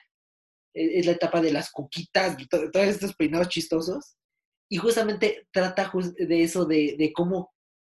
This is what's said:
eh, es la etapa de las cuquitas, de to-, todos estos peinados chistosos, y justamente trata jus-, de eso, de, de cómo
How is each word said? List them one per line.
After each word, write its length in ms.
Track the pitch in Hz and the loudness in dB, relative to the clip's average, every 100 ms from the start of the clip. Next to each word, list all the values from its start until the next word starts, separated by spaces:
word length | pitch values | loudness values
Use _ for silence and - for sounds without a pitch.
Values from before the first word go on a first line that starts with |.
| _ _ _ _ _ _ _ | _ _ _ _ _ _ _
eh, 240 | - 160 175 | -2 0 2
es 80 | 165 | 2
la 60 | |
etapa 280 | 170 175 170 | 2 0 2
de 120 | 160 | 2
las 180 | 147 - | 0 -4
cuquitas, 640 | - 139 170 175 185 185 135 | -10 -10 -10 -2 0 0 -4
de 100 | 127 | -2
to-, 240 | 170 - | -2 0
todos 140 | 185 202 | 2 2
estos 280 | 196 196 | 0 -4
peinados 340 | - 151 165 180 | -2 0 0 0
chistosos, 680 | 175 - 160 165 262 - _ _ _ _ _ - | -2 -2 -2 -2 -6 -10 _ _ _ _ _ -8
y 80 | 175 | -2
justamente 680 | 226 226 208 202 208 - - | 2 2 0 0 0 -2 -4
trata 320 | 190 185 196 | 0 0 0
jus-, 300 | 190 185 180 | -2 -2 -4
de 280 | 180 165 170 | -4 0 2
eso, 240 | 165 185 156 | 2 2 2
de, 300 | 156 147 143 | 2 2 2
de 140 | 151 | 0
cómo 400 | 170 175 190 185 _ _ _ | 0 -2 -2 -6 _ _ _